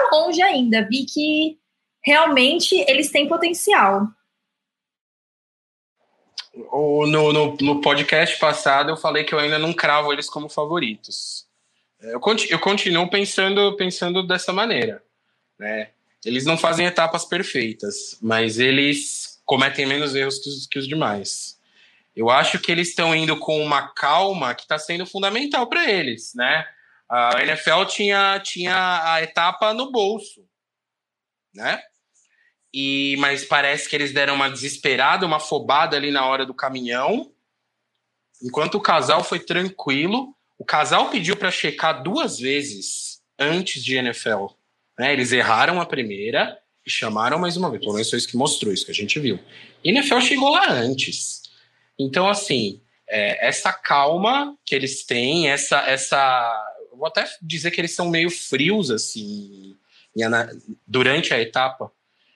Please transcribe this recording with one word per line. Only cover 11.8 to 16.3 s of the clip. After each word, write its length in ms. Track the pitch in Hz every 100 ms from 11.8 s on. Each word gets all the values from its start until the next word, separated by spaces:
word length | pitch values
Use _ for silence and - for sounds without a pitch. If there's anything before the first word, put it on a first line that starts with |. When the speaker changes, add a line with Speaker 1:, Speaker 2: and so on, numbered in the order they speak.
| _ _
Speaker 2:
Eu 200 | 113 120
conti-, 320 | 202 220 -
eu 80 | 160
continuo 500 | 196 202 202 170 180
pensando, 680 | 202 202 - 190 202 202 202
pensando 500 | 185 180 180 180 185
dessa 280 | 180 -
maneira, 500 | 185 233 160 113 101 _ _ _ _ _ _
né? 320 | 104 110 107 _ _ _
Eles 220 | 110